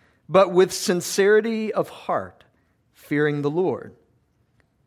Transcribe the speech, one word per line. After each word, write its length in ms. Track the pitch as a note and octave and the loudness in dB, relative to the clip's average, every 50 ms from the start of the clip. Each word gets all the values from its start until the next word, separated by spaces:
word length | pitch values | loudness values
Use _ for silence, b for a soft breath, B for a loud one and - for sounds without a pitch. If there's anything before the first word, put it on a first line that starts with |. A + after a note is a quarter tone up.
| b b b b b | b b b b b
but 240 | - D3+ G3 G3+ F3+ | 2 4 4 4 6
with 220 | F3+ F3+ F#3+ - - | 4 4 2 2 0
sincerity 960 | - - - F#3 F3 - - - - F#3+ G3+ G#3+ G#3+ G#3+ A#3 A3+ A3 A3 G3+ | -4 -2 -2 -2 -2 -4 -4 -2 0 2 4 4 4 2 0 -4 -4 -6 -4
of 160 | - F#3 D#3 | -4 -4 -4
heart, 560 | - - - - - E3+ A2+ F#2+ F2+ - _ _ _ _ _ _ _ _ _ _ _ _ | -4 -8 -12 -8 -4 -4 -4 -4 -8 -14 _ _ _ _ _ _ _ _ _ _ _ _
fearing 480 | _ - - D3 D3 D3+ D3 D3 D3 | _ -8 -4 -2 0 0 0 -2 -2
the 80 | C#3+ C#3+ | -4 -4
Lord. 440 | D3+ F3 F#3+ D#3 A2+ - - - - _ _ _ _ _ _ _ _ _ _ _ _ _ _ _ _ _ _ | -2 -2 -2 -2 -4 -6 -10 -16 -20 _ _ _ _ _ _ _ _ _ _ _ _ _ _ _ _ _ _